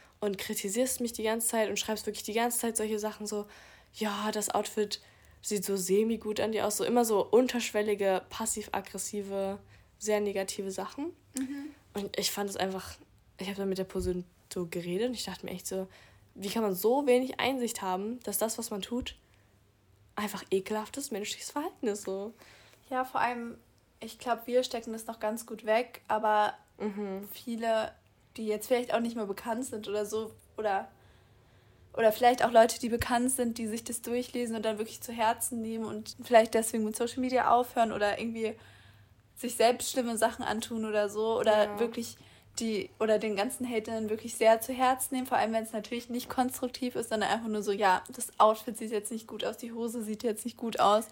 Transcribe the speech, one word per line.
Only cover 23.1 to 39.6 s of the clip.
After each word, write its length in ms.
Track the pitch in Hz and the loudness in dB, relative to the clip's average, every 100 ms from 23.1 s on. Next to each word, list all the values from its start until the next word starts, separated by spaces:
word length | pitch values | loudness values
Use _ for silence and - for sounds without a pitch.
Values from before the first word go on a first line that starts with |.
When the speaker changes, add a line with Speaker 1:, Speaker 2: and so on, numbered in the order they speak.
| - | 0
Speaker 2:
allem, 360 | 240 240 233 - _ _ _ _ | 0 -2 -8 -12 _ _ _ _
ich 200 | 226 - | -16 -10
glaub, 280 | 247 226 - | -2 -2 2
wir 160 | 247 | 2
stecken 300 | 254 233 226 | 2 -2 -6
das 140 | 220 226 | -8 -10
noch 120 | 226 | -4
ganz 260 | 214 226 - | -4 -4 -8
gut 200 | 214 214 | -6 2
weg, 360 | 220 254 - - | 2 2 -6 -2
aber 460 | 214 214 214 208 - _ - | 0 4 4 4 0 _ -8
Speaker 1:
Mhm. 480 | 208 196 202 190 202 | -6 -4 -6 -6 -10
Speaker 2:
viele, 600 | - - 226 233 220 - - _ _ _ - | -12 -8 -4 0 0 -2 -8 _ _ _ -6
die 100 | 220 | -4
jetzt 200 | 214 - | -2 2
vielleicht 260 | 240 247 | 2 2
auch 60 | 226 | 0
nicht 160 | 233 233 | 0 -2
mehr 100 | 202 | -4
bekannt 400 | 196 226 226 262 | -4 -4 -4 -4
sind 220 | 220 196 | -8 -4
oder 180 | 208 208 | -4 -2
so, 260 | 214 220 - - - | -4 -6 -10 -14 -4
oder, 300 | 214 196 233 - - - _ _ _ - - _ - | 0 0 -4 -12 -20 -20 _ _ _ -20 -20 _ -8
oder 180 | - 220 | 4 4
vielleicht 320 | 214 240 254 240 | 6 6 6 6
auch 60 | |
Leute, 280 | 233 233 - | 8 8 4
die 100 | 240 | -2
bekannt 420 | 233 - 240 247 | -2 2 2 2
sind, 260 | 262 240 233 | 0 -2 -2
die 100 | 220 | -4
sich 160 | 233 | -6
das 180 | 233 233 | -6 -8
durchlesen 540 | 233 240 247 247 240 226 | -4 -4 -2 -4 -4 -2
und 80 | |
dann 140 | 220 214 | -2 -2
wirklich 240 | 214 - | -6 -8
zu 100 | - | -10
Herzen 500 | 233 220 233 - 240 | 0 2 2 -2 -4
nehmen 240 | 220 226 220 | -4 -4 -6
und 300 | 214 220 - | -6 -10 -12
vielleicht 300 | 247 233 226 | 6 8 8
deswegen 300 | 226 220 226 | 4 2 0
mit 120 | 214 220 | 0 0
Social 240 | 233 262 | -2 -2
Media 320 | 254 254 - | 0 4 6
aufhören 400 | 240 247 247 226 | 6 4 2 0
oder 280 | 208 208 - | 2 0 0
irgendwie 340 | 226 226 220 - - - - - - _ _ - | -4 -4 -4 -6 -14 -20 -20 -20 -20 _ _ -10
sich 200 | 247 | -4
selbst 360 | - | 4